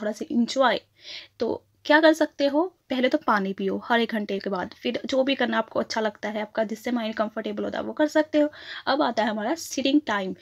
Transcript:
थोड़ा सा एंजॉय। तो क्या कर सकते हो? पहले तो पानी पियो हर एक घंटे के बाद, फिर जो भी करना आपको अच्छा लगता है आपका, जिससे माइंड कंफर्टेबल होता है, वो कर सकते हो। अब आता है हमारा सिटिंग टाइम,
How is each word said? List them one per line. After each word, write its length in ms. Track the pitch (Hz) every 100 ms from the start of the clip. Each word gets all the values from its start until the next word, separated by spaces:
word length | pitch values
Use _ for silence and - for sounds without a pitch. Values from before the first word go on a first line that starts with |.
थोड़ा 120 | 214
सा 120 | 220 -
एंजॉय। 480 | 240 226 269 262 196 - _ - - - -
तो 220 | 226 - - _ -
क्या 140 | 302
कर 120 | 320
सकते 340 | 320 302 - 285
हो? 160 | 285 370 - -
पहले 180 | 262 254
तो 100 | 302
पानी 340 | - 214 190
पियो 240 | 196 196 196
हर 160 | - 233
एक 120 | 220
घंटे 260 | 226 208 196
के 120 | 202
बाद, 200 | 190 180
फिर 260 | - 247 233 -
जो 160 | 262
भी 100 | 262
करना 240 | 269 240 226
आपको 220 | 220 -
अच्छा 200 | 226 233
लगता 280 | 220 208 208
है 140 | 214
आपका, 220 | 214 -
जिससे 260 | 214 220 247
माइंड 240 | 240 220
कंफर्टेबल 500 | 220 214 - 220 208
होता 140 | 208 202
है, 60 |
वो 80 | 208
कर 140 | 233 302
सकते 320 | 311 302 302
हो। 80 | 294 - - - -
अब 160 | 269
आता 200 | 277 233
है 80 | 226
हमारा 240 | 214 208 330
सिटिंग 440 | - - 269 285 -
टाइम, 280 | 208 190 185